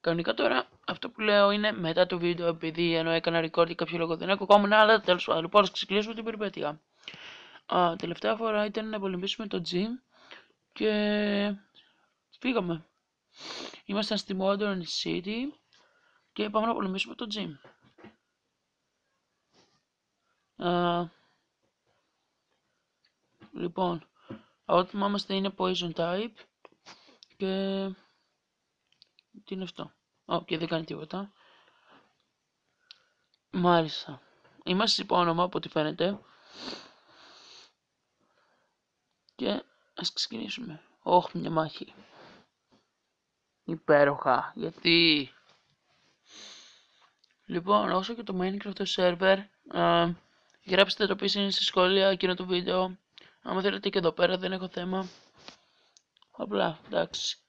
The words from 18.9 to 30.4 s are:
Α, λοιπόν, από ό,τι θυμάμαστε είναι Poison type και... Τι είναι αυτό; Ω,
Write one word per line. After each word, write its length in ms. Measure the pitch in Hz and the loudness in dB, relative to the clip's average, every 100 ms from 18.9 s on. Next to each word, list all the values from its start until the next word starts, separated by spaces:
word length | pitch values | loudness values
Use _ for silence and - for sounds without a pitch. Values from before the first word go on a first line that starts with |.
| _ _ _ _ _ _ _ _ _ _ _ _ _ _ _ _ - 175 | _ _ _ _ _ _ _ _ _ _ _ _ _ _ _ _ -6 -2
Α, 380 | 175 175 170 170 _ _ _ _ _ _ _ _ _ _ _ _ _ _ _ _ _ _ _ _ _ _ _ - | 2 2 0 -4 _ _ _ _ _ _ _ _ _ _ _ _ _ _ _ _ _ _ _ _ _ _ _ -18
λοιπόν, 560 | 180 175 170 180 170 - _ - - _ _ - | -8 -8 -4 -4 -4 -10 _ -18 -18 _ _ 2
από 140 | 170 | 2
ό,τι 100 | 185 | 2
θυμάμαστε 460 | 202 202 202 - 196 | -2 -2 -2 -2 -2
είναι 180 | 196 190 | -4 -2
Poison 360 | 185 180 175 | -2 -2 -4
type 400 | 160 170 185 233 - - _ - _ - - _ _ - _ | -4 -2 -2 -6 -12 -20 _ -20 _ -20 -20 _ _ -20 _
και... 520 | 190 190 196 196 190 190 _ _ _ _ _ _ _ _ _ _ - _ _ 214 | -4 -2 -2 -2 -4 -8 _ _ _ _ _ _ _ _ _ _ -20 _ _ -20
Τι 100 | - | -12
είναι 100 | 190 | -8
αυτό; 280 | 180 - 156 _ _ _ - | -8 -10 -14 _ _ _ -4
Ω, 180 | 170 | -4